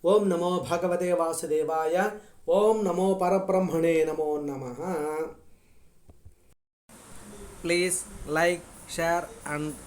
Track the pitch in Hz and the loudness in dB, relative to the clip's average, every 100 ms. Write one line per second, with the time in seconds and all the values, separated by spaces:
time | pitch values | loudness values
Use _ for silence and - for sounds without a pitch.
0 | 170 214 196 170 175 180 - 170 180 175 | 6 6 4 2 2 0 0 -2 0 0
1 | 180 170 165 156 156 156 147 160 160 175 | 2 2 0 -2 -2 0 0 0 0 2
2 | 208 - - - - 180 214 220 196 175 | 0 -4 -18 -14 0 4 4 4 0 2
3 | 190 190 180 190 190 190 185 165 165 160 | 2 2 2 2 2 0 2 2 4 4
4 | 156 156 151 151 143 135 127 123 175 170 | 2 0 -2 -2 -4 -6 -10 -8 -6 -4
5 | 151 156 165 - - - _ - - - | -4 -4 -6 -10 -20 -20 _ -20 -20 -20
6 | - - - - _ - _ _ _ - | -20 -20 -20 -20 _ -20 _ _ _ -20
7 | - - - - - - 170 175 180 - | -18 -18 -16 -16 -16 -10 0 2 2 -2
8 | - - - 151 170 175 - - - - | -6 -12 -4 2 2 0 -8 -20 -12 -4
9 | 165 170 170 - - 147 151 131 | 0 0 -2 -12 -8 -6 -6 -8